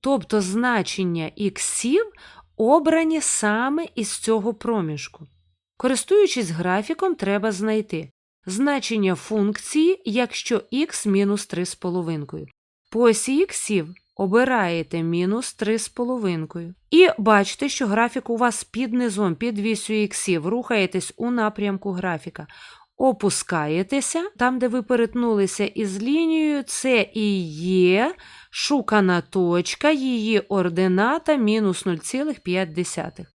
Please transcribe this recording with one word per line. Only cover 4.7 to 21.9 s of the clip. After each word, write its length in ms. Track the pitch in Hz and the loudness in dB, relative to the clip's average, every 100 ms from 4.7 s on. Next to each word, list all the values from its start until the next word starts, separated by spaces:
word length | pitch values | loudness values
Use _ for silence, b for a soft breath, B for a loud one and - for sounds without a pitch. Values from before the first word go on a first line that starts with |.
| 220 165 147 - - 156 _ _ _ _ _ | -2 -2 -6 -10 -18 -20 _ _ _ _ _
Користуючись 760 | 254 262 - 403 403 262 190 | 0 0 2 4 4 2 -4
графіком, 640 | 160 180 185 214 320 381 | -2 0 0 -2 -2 -2
треба 380 | 339 196 202 220 | -2 -2 0 -2
знайти 580 | 190 214 220 214 165 151 _ _ _ - | -2 -2 -2 -2 -8 -8 _ _ _ -10
значення 680 | 190 277 277 - 226 190 | -2 0 0 -2 0 0
функції, 880 | 175 - 220 202 214 - 302 330 370 | 0 -2 0 0 -2 -4 2 2 2
якщо 580 | - 214 240 - - 226 - | -2 -2 -2 -4 -4 -4 -2
ікс 360 | 254 320 - 208 | -4 -2 -2 0
мінус 400 | 196 202 208 - | 2 2 0 -4
три 180 | 175 | -6
з 100 | 180 | -6
половинкою. 720 | - 180 175 170 160 143 156 147 _ _ _ _ | -6 -6 -4 -4 -6 -8 -12 -14 _ _ _ _
По 100 | 220 | 4
осі 360 | 240 220 - 277 | 6 4 2 0
іксів 580 | 381 - - 202 156 180 _ - | 0 -2 -2 -2 -2 -12 _ -4
обираєте 840 | 196 214 262 247 185 170 160 170 | 2 4 4 2 0 -2 -2 -2
мінус 520 | 165 170 180 220 254 | 0 0 0 -2 -4
три 240 | - 208 220 | -6 -2 -2
з 100 | 220 | -4
половинкою. 840 | - 247 254 202 170 156 170 170 185 _ | -6 -4 -2 -2 -2 -6 -10 -12 -16 _
І 180 | 311 359 - | 6 6 6
бачите, 500 | 208 208 196 - 285 | 4 4 4 -2 -4
що 180 | - 247 | -2 0
графік 440 | 208 233 254 - | 2 0 -2 -4
у 60 | 233 | 0
вас 280 | 240 220 | 0 0
під 280 | - 220 254 | -8 -6 -2
низом, 420 | 240 247 196 202 | 0 0 0 0
під 240 | 156 233 208 | 0 -2 -2
вісю 340 | 208 214 - | -2 -2 -2
іксів, 540 | 214 208 - - 170 156 | 0 0 -2 -2 -2 0
рухаєтесь 680 | 233 240 226 185 185 - - | -4 -2 0 0 -2 -6 -6
у 140 | 233 | -4
напрямку 600 | 240 214 214 208 190 202 | 0 -2 -2 -4 -4 -6